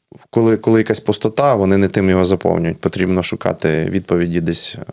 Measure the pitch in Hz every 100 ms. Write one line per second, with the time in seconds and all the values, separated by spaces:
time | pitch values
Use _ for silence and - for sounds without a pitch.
0 | _ - _ - 113 110 117 113 107 107
1 | - 107 113 110 143 117 95 98 98 104
2 | 95 92 90 92 87 87 82 82 - 95
3 | 92 92 87 - - 87 82 78 87 92
4 | 90 87 87 85 85 80 - - -